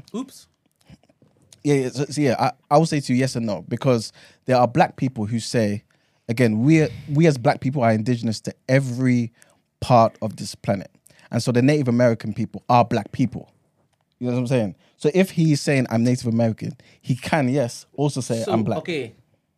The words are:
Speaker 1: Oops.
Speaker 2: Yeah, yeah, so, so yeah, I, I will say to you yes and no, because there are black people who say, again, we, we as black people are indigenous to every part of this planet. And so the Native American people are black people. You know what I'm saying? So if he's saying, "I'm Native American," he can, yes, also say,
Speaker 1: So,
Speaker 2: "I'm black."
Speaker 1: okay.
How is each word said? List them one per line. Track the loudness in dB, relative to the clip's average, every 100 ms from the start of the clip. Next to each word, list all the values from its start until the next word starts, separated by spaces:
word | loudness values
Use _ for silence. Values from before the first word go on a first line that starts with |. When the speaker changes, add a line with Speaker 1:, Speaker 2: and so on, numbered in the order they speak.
| -10 -12
Speaker 1:
Oops. | -12 -18 _ _ _ _ _ -20 _ _ _ _ _ -6
Speaker 2:
Yeah, | 0
yeah, | 0 0
so, | -4 -4
so | 0
yeah, | 0 0
I, | -4 -8 0
I | 2
will | 2
say | -2
to | -2
you | 0
yes | 0 -4
and | -6
no, | -8 -8
because | -2 0 0 -2 -14 -20 _ 0
there | 2
are | 4
black | 2 0 0
people | -6 -4 -4
who | -4
say, | -2 -2 -2 -4 -10 _ _ _ -6
again, | 0 2 2
we, | 4 4 2 -4 -4
we | 2 2
as | 2
black | 0 -2
people | -2 0
are | 2
indigenous | 2 0 -2 -4 -6
to | -10 -10 0
every | 0 0 0 2 2 -2 _ _ _ _ _
part | 4 6 6 0
of | -8 -8
this | -12 -8
planet. | -4 -4 -8 _ _ _ -6
And | -4
so | 0
the | 2
Native | 4 2 2
American | 2 2 2 -4
people | -6 -8 -6 2
are | 4
black | 4 -2 -4
people. | -2 -2 -4 -14 _ _ _ _ _ _ -10
You | -4
know |
what | -4
I'm | 0
saying? | 0 -2 -6 _ _
So | 0
if | 2 2
he's | 2 2 2
saying, | 0 0 0
"I'm | 0
Native | 0 0 -2
American," | 0 0 -2 -8 -12 _ _
he | -6 -6
can, | -2 0 0
yes, | -2 -4 -8 -12
also | -4 -4 -4
say, | -6 -6
Speaker 1:
So, | -2
Speaker 2:
"I'm | -2
black." | -2 -4
Speaker 1:
okay. | -6 -8 -8 -14 _ _ _